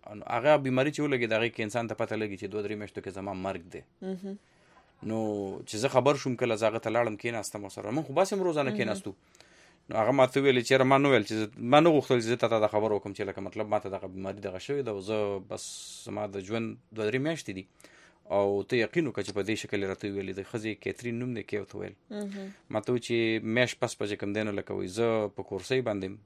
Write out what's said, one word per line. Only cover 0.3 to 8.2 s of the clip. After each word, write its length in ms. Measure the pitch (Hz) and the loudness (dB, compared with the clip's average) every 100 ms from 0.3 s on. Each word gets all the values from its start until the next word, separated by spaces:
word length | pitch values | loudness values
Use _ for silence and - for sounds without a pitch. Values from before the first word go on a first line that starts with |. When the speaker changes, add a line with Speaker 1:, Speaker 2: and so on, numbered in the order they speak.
| 120 135 151 | 2 6 6
Speaker 1:
بیماري 360 | 135 131 143 | 6 2 2
چې 80 | 147 | 0
ولګېده، 320 | 147 135 117 | 0 0 2
هغې 180 | 110 117 | 2 2
کې 60 | 117 | 0
انسان 280 | 110 117 113 | -2 -2 -4
ته 60 | |
پته 220 | 110 113 110 | -4 -2 -2
لګي 200 | 107 98 | -4 -6
چې 40 | |
دوه 180 | 101 107 | -6 -4
درې 100 | 101 | -4
میاشتو 280 | 107 104 - | -6 -8 -10
کې 80 | 98 | -10
زما 240 | 95 98 | -8 -6
مرګ 300 | 95 95 95 87 | -4 -4 -6 -10
دی. 100 | 90 - _ | -16 -16 _
Speaker 2:
مهم. 360 | 190 185 196 196 _ _ _ - _ _ | -10 -8 -10 -12 _ _ _ -20 _ _
Speaker 1:
نو 160 | 104 110 110 104 98 95 - | -6 -4 -2 -4 -6 -8 -10
چې 100 | 104 | -2
زه 120 | 131 | 2
خبر 260 | 131 127 | 4 4
شوم، 220 | 143 135 120 | 2 0 -2
کله 180 | 123 | 0
زه 120 | 110 110 | 2 2
هغه 100 | 110 | 0
ته 120 | 113 | 0
لاړم، 260 | 113 120 104 | 0 0 -2
کېناستم 420 | 120 117 98 107 | -4 -4 -6 -10
ورسره. 260 | 101 104 104 | -10 -10 -4
موږ 140 | 131 156 | -4 -2
خو 60 | |
باسې 200 | 139 | 0